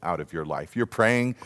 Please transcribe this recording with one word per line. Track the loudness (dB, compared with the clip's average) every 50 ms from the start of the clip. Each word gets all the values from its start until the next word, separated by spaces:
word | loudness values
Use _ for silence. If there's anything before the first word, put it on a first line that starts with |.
| -4
out | -4 -4 -4
of | -4 -6
your | -6 -6 -4
life. | -4 -4 -6 -6 -4 -2
You're | -2 -2
praying | 0 2 4 4 4 4 4 2 0 -4 -6 -12